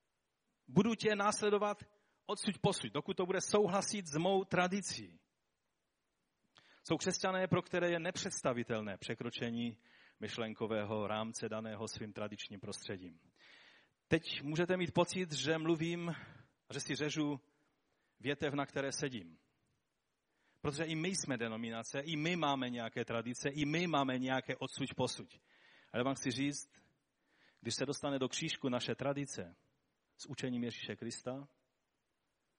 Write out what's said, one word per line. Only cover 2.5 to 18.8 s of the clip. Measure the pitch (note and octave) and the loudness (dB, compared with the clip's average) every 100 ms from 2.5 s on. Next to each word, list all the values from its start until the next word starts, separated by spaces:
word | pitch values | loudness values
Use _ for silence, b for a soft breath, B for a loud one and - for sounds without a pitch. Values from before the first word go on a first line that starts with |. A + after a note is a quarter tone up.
| F3+ | 2
posud, | G3+ F3+ A#2 | 2 2 -2
dokud | C#3 F3 F#3+ | -2 -2 0
to | F3+ | 2
bude | F#3 | 0
souhlasit | - G#3 G3 G3 - G#3 E3+ | 4 6 6 4 0 -2 -2
s | D3 | 0
mou | F3 F#3+ | 4 2
tradicí.“ | G3 F3 F3+ G3+ - - F#2 E2 _ _ _ _ _ _ _ _ _ _ _ _ _ - B B | 4 4 4 2 -4 -6 -10 -18 _ _ _ _ _ _ _ _ _ _ _ _ _ -20 B B
Jsou | - D#3+ | -2 0
křesťané, | F#3 F3+ F#3+ F#3 F#3 | 2 2 2 2 2
pro | F3 | 2
které | - F3+ F3 | 2 2 2
je | E3+ | 2
nepředstavitelné | E3+ - F#3+ - C#3+ A#2+ A2 A2+ G#2+ F#2 | 0 -4 -4 0 0 2 0 -2 -2 -6
překročení | - A#2 A#2+ - A#2+ A#2 A#2+ A2+ B B B B | -6 -4 -4 -4 -2 -2 -4 -6 B B B B
myšlenkového | A2 - A2+ G#2+ A2 A2 G#2 G#2+ G2+ | -8 -4 -4 -2 -2 0 0 0 0
rámce | G#2+ A2+ A2+ A2+ | -2 -4 -4 -4
daného | A2 A2+ G#2 A2 | -4 -6 -6 -6
svým | - G#2+ | -6 -8
tradičním | G#2 G#2 G#2 - G2+ | -6 -6 -8 -12 -10
prostředím. | G#2 G2 - F#2+ F2+ E2 _ _ B B B B B B - | -10 -8 -8 -8 -10 -16 _ _ B B B B B B 2
Teď | E3 - - | 2 2 -4
můžete | C#3+ D#3 F3 F#3 | 0 2 4 4
mít | F3 | 4
pocit, | F3 F3 F#3 F3+ | 4 4 4 -2
že | C#3 C3+ D#3+ | 0 2 2
mluvím, | D#3+ E3 E3+ E3+ E3+ D#3 B B B B - | 4 2 2 0 -4 -6 B B B B -10
že | C#3+ | -6
si | - | -2
řežu | C3 D3 D3+ D3 C#3 _ _ _ _ _ _ _ - | 0 0 2 0 0 _ _ _ _ _ _ _ -6
větev, | A2+ C#3+ D3+ | -4 0 0
na | C#3+ C3+ | 0 -2
které | C#3+ | -2